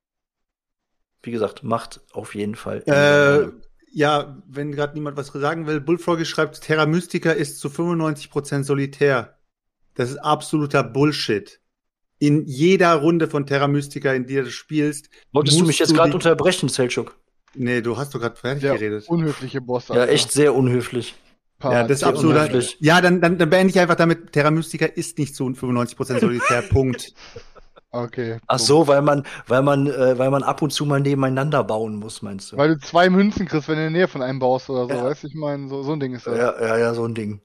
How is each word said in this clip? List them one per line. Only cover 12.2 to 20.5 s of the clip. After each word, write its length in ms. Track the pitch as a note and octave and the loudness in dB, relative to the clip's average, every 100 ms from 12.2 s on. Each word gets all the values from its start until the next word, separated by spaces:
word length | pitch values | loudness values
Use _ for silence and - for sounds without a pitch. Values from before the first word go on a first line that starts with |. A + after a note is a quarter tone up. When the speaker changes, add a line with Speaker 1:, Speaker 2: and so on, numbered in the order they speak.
| D3 D3 D3 | 2 2 0
Speaker 2:
jeder 480 | C3 E3+ F#3+ F3 E3 | 0 4 4 4 4
Runde 340 | E3+ E3+ D#3 | 2 2 0
von 180 | D3 C#3+ | -2 -2
Terra 220 | C#3 C#3+ | 0 2
Mystica, 420 | C#3+ C#3+ D3 C#3 | 0 -4 -4 -2
in 160 | C3 B2 | -2 -2
der 160 | C3+ | -4
du 80 | B2 | -4
spielst, 580 | - - D3+ D3 C#3+ - _ _ | -8 -6 -2 -2 -4 -14 _ _
Speaker 1:
Wolltest 240 | C#3+ C#3 D#3 | 0 4 4
du 40 | |
Speaker 2:
musst 80 | E3+ | 4
Speaker 1:
mich 120 | C#3+ | 2
jetzt 120 | D#3+ | 2
Speaker 2:
du 40 | D#3+ | 4
Speaker 1:
grad 140 | E3 | 4
Speaker 2:
die 40 | |
Speaker 1:
unterbrechen, 540 | D#3+ E3 D#3 D#3+ F3+ C#3 | 2 2 4 2 0 -4
Selchuk? 480 | - B2 B2 A2+ - _ _ _ C3+ | -2 -2 -2 -8 -14 _ _ _ -6
Speaker 2:
Nee, 240 | B2 B2 | -2 -2
du 140 | A2+ A2+ | -2 -4
hast 180 | C#3 | -6
doch 60 | C3 | -6
grad 180 | A#2 - | -6 -6
fertig 260 | B2 C#3+ | -6 -4
Speaker 3:
Der 100 | C#3 | -2
Speaker 2:
geredet. 340 | B2+ G#2+ G#2+ - | -2 -2 -6 -4
Speaker 3:
unhöfliche 540 | E3+ D#3+ C#3 B2+ C3 | -2 -2 -4 -8 -10
Boss, 260 | B2 B2 - | -6 -6 -2
Speaker 1:
Ja, 140 | A#2+ | 0
Speaker 3:
Alter. 100 | B2 | 2
Speaker 1:
echt 220 | C#3+ - | 2 0
sehr 200 | C3+ D3 | 2 4